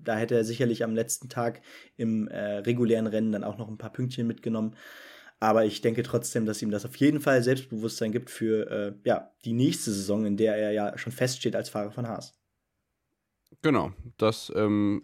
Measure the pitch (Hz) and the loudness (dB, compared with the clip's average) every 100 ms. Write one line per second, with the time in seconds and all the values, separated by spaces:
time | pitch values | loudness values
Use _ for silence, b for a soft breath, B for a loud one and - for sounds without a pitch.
0 | - 110 113 120 110 117 123 113 113 113 | -2 -2 2 2 2 0 0 0 0 0
1 | 117 - 127 123 117 107 B B B - | -2 -4 -6 -4 -4 -4 B B B -4
2 | 113 110 107 - 104 104 104 123 113 113 | 0 0 -2 -4 -4 -4 -2 2 4 2
3 | 110 107 110 104 104 104 107 107 113 - | 2 0 0 0 -4 -8 -10 -10 -12 -6
4 | 127 127 117 113 120 113 110 - B B | -6 -2 -4 -4 -4 -2 -2 -6 B B
5 | B B B - 110 110 110 101 117 113 | B B B -2 4 6 4 2 -2 0
6 | - 120 - 120 110 104 110 104 107 - | 0 -2 0 -2 0 -2 -2 -4 -4 2
7 | 139 147 147 131 120 131 - 110 110 - | 4 4 4 4 4 0 -2 -6 -4 -2
8 | 110 113 - - 113 110 - 104 101 101 | -2 -2 -6 -4 0 2 0 -4 -6 -4
9 | 120 101 - _ 113 117 143 170 117 101 | 0 0 0 _ -4 2 2 2 -2 -2
10 | 98 104 107 101 110 107 107 107 104 - | 0 0 2 2 2 2 0 0 -2 -4
11 | 120 - 127 127 117 107 110 107 104 123 | -8 -2 -2 0 -2 -2 -4 -6 -6 -6
12 | 117 101 - _ _ _ _ _ _ _ | -8 -8 -12 _ _ _ _ _ _ _
13 | _ _ _ _ _ - 156 123 73 95 | _ _ _ _ _ -2 2 2 0 -6
14 | 123 - 110 110 - - 107 104 101 104 | -12 2 2 2 -4 0 4 4 2 0